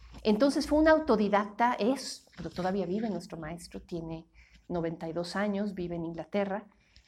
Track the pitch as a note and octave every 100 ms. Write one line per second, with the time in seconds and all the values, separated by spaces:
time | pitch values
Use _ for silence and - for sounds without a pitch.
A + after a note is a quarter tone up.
0 | - - A3 G#3 C#4 C#4+ - D4+ D#4+ D#4
1 | D#4 A3 G#3 G3+ G#3 - A#3+ - G#3 C4+
2 | - - _ - E3 - F3+ G3 F3 G3
3 | A3+ F3 - E3 D#3 E3+ - G3 - F3
4 | E3 E3 E3 _ _ - - F3+ E3 E3
5 | E3 E3 F3 F#3+ G#3 G3 G#3 F#3 F3 E3+
6 | E3 E3 D#3 G3+ G3 G3 - _ _ _